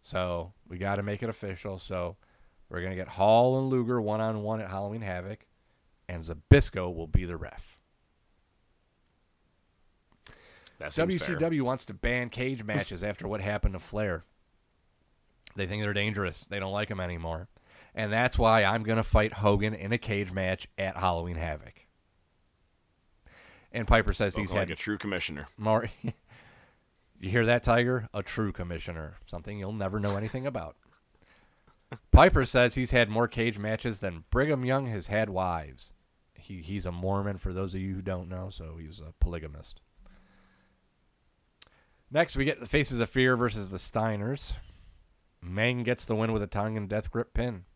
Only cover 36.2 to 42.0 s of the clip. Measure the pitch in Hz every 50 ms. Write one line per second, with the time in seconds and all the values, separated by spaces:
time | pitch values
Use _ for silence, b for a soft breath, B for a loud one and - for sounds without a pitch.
36.2 | _ _ _ - - - 98 92 80 80 98 101 87 90 87 87 90 95 98 98
37.2 | 98 101 98 92 - 95 90 92 95 95 92 95 95 95 95 92 92 98 92 90
38.2 | 90 85 92 90 92 95 95 - 87 80 80 82 80 78 85 - 78 80 85 _
39.2 | - 90 85 82 78 78 73 73 76 - - - _ _ _ _ b b b b
40.2 | b b b b b b b b b b b b b b _ _ _ _ _ _
41.2 | _ _ _ _ _ _ _ _ - b b b b b b b